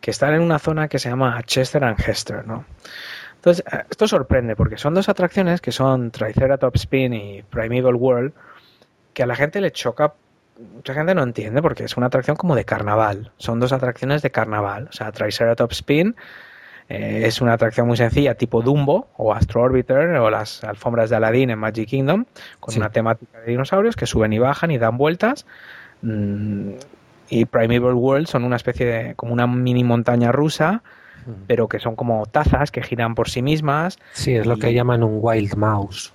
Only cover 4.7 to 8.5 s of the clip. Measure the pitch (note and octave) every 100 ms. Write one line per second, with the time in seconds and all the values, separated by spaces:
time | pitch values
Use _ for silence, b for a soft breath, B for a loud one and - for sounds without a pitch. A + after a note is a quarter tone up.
4.7 | - D3 F3 G3 G3 F3+ - F3+ F3 -
5.7 | - C3+ C3 A#2+ - A2 G#2+ C3 C3+ C3
6.7 | - - C3+ C3 A#2 G2+ G2+ - A#2+ A2+
7.7 | B2 B2+ B2 B2+ B2 C3 - B